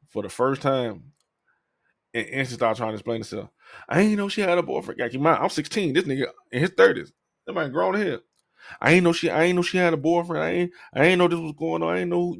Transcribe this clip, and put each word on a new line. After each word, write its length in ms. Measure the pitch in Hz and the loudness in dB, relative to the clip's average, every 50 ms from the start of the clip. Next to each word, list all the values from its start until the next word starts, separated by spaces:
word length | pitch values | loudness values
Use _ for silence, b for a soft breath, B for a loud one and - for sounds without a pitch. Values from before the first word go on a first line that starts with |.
| _ _ | _ _
for 140 | - 107 | -8 -8
the 60 | 101 92 | -6 -6
first 340 | - - 123 135 135 135 | -2 0 0 0 0 0
time 500 | - 139 135 127 123 113 101 - - 143 _ _ _ _ _ _ _ _ _ _ _ _ _ _ _ _ _ _ _ _ - | 0 0 0 0 -2 -4 -6 -10 -16 -20 _ _ _ _ _ _ _ _ _ _ _ _ _ _ _ _ _ _ _ _ -6
and 120 | 117 107 | -6 -6
instantly 300 | - 127 135 135 123 120 | -4 -4 -6 -4 -6 -4
started 220 | 104 123 113 110 117 | -2 0 0 0 -2
trying 120 | 113 110 | -4 -6
to 40 | 110 | -6
explain 220 | 104 - 120 117 | -6 -6 -6 -6
himself. 340 | 113 107 - 107 104 104 - B B B B B B B - | -6 -8 -10 -10 -12 -12 -14 B B B B B B B -2
"I 120 | 131 170 | 2 2
ain't 160 | 208 214 214 | 4 4 2
know 120 | 202 202 196 | 0 -4 -4
she 140 | - 214 | -4 -2
had 160 | 196 180 175 175 | 0 2 2 0
a 40 | |
boyfriend." 360 | 165 - - - - - - - | 0 -2 -4 -6 -6 -8 -6 -6
Got 140 | 123 117 | -6 -4
your 100 | 123 131 | -2 0
mind. 200 | 147 165 147 98 | 2 2 2 2
I'm 80 | 151 190 | 0 -2
sixteen. 420 | - 156 143 - - 220 190 147 | -2 -4 -6 -4 -4 -2 -2 0
This 120 | 131 170 - | 0 0 0
nigga 240 | 143 131 139 123 - - _ _ _ | 0 -2 -4 -4 -6 -8 _ _ _
in 80 | 123 127 | -2 0
his 100 | 160 180 | 0 2
thirties. 420 | - - 190 196 135 - - - _ _ _ _ _ _ _ | 4 4 4 4 4 0 -6 -12 _ _ _ _ _ _ _
That 80 | - 196 | -8 -6
man 180 | 175 156 135 | -4 -4 -2
grown 240 | 127 170 185 185 190 | -2 0 0 0 0
as 100 | 208 208 | 0 -2
hell. 140 | 165 123 - - _ _ _ _ B B B B B B B | -4 -4 -6 -10 _ _ _ _ B B B B B B B
"I 120 | - 135 | 4 4
ain't 120 | 170 185 175 | 6 6 6
know 80 | 170 | 4
she, 160 | 170 - 170 160 | 2 2 0 0
I 160 | 90 151 165 | 2 2 2
ain't 120 | 180 180 | 2 2
know 60 | 175 | 2
she 140 | 175 - - | 0 0 0
had 160 | 185 180 170 | 2 2 2
a 60 | 160 143 | 2 0
boyfriend. 440 | 135 165 170 175 170 175 160 151 | 0 2 2 0 0 -2 -4 -2
I 80 | 156 165 | -2 -2
ain't, 220 | 175 175 175 175 B B B B - | 0 -2 -2 -4 B B B B 2
I 100 | 131 147 | 4 4
ain't 140 | 175 185 180 | 6 6 6
know 100 | 175 170 | 4 4
this 100 | 170 170 | 2 0
was 140 | 165 156 | -4 -6
going 300 | 147 151 165 165 165 165 | -8 -6 -6 -4 -4 -2
on. 120 | 165 165 180 | -2 -2 -2
I 60 | 185 | -2
ain't 80 | 180 175 | -2 -2
know 240 | 175 175 175 175 - | -2 -2 -2 -2 -4